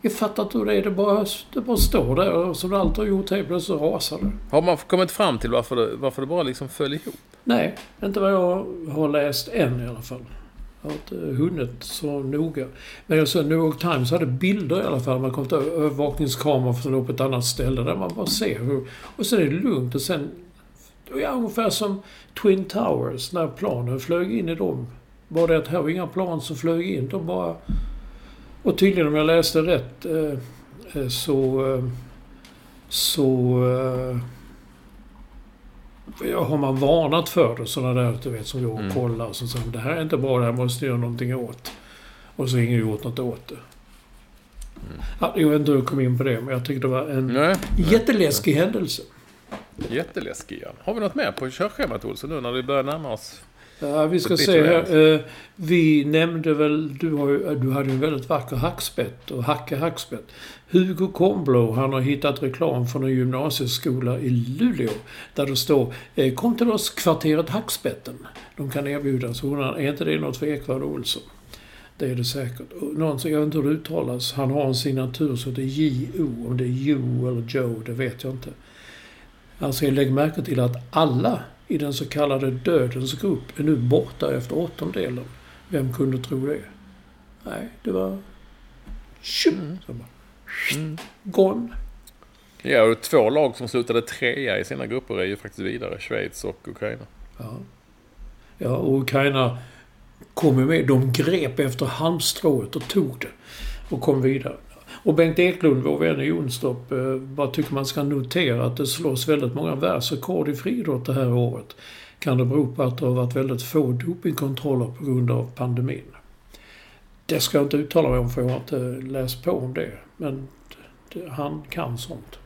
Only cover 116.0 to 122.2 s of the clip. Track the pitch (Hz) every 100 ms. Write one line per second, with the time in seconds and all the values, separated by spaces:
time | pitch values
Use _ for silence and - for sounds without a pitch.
116 | - - - - - - - - - -
117 | - - - 160 - 156 139 147 147 165
118 | 147 127 120 123 123 127 - 139 123 131
119 | 131 135 127 - - 185 127 127 - -
120 | - _ 156 135 135 - - - - -
121 | - - 180 127 147 151 147 170 143 120
122 | - 139